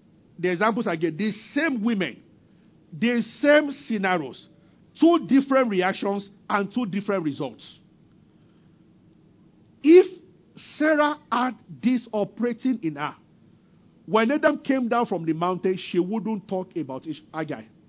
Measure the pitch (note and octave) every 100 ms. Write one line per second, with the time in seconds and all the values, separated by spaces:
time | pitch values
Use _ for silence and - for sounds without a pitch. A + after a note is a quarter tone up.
0 | _ _ _ - F3 F3 G#3+ A3+ G#3 E3
1 | E3+ D#3+ G#3+ G3+ - C#4 D#4+ B3+ G#3+ G#3+
2 | D#3 G#2 - _ _ _ _ _ _ D3+
3 | A3+ A#3+ - - C#4+ D4+ D4 C4+ - G#3+
4 | F#3+ F3+ C3+ - - _ _ _ _ -
5 | D#4+ E4+ G#3+ C4+ C4+ C4+ B3 F#3+ F#3 F#3+
6 | G3+ G3+ G3 - _ G#3 G3 A#3+ A#3 F#3
7 | G3 G3 D#3+ A#2+ C#3 A2 - - _ _
8 | _ _ _ _ _ _ _ _ _ _
9 | _ _ _ _ _ _ _ _ C#4+ F4
10 | F4+ - - - _ - - - D4+ D4+
11 | D4 D4 - A#3+ B3+ A#3 - C#3+ A3+ B3+
12 | - G#3+ G3+ - A#3+ A#3+ C4 B3+ D#3+ C#3+
13 | D3 - _ _ _ _ _ _ _ _
14 | - G#3 A3+ D4+ D4+ D4+ - C4+ A#3+ A#3
15 | A#3+ F3+ D#3+ D#3+ F3 F3+ F#3+ F#3 - F#3
16 | F3 A3 G#3+ A3 - F#3+ F#3 E3+ C3+ C3
17 | D#3 C#3+ - D#3 D#3 B2 A2 _